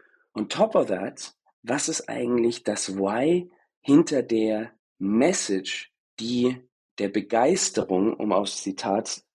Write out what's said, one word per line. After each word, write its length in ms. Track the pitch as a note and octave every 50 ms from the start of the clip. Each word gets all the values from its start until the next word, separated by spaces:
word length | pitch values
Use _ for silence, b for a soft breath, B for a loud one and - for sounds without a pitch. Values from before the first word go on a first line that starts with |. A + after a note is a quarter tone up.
| b b b b b b _
on 140 | A2 G#2+ -
top 260 | - - G#3 A3 -
of 120 | F#3 C3+
that, 480 | G#2+ F#2+ F#2 G2 - - - - - - _ _ _ _ _
was 260 | - - B2+ D3 - -
ist 200 | - - - -
eigentlich 560 | - B2+ B2 A#2+ B2 A#2+ A#2 A#2 A#2 - -
das 320 | A2 G#2 - - - F#2+
Why 540 | G2 G2 G2 G#2+ A#2+ C3+ D#3 F3 F3+ F3 b b b b b _ _
hinter 420 | _ C#3 C#3 D#3+ E3 - D3+ C3
der 500 | - - A2+ A2 A2 A2 G#2+ G#2+ A2+ A2 - _ _ _ _ _
Message, 920 | F#2+ G2 G#2+ A2+ C#3 F3 G3 - - - G2 F#2 F#2+ - - - - - _ _ _ _ _ -
die 380 | A2+ A#2 B2 B2 A#2+ B2+ B2+ B2+ - _ _ _ _ _ _ -
der 100 | G2+ G2
Begeisterung, 1080 | G2+ A2 - - A2+ A2+ B2 D3 F#3+ - - - - G#2+ - - F#2+ F#2 G2+ A2+ -
um 180 | - - G#2
aufs 300 | F#2 F#2+ G2+ G2 - -
Zitat 640 | - G2 F#2+ - - G2+ G2 A2 G#2+ - - - - _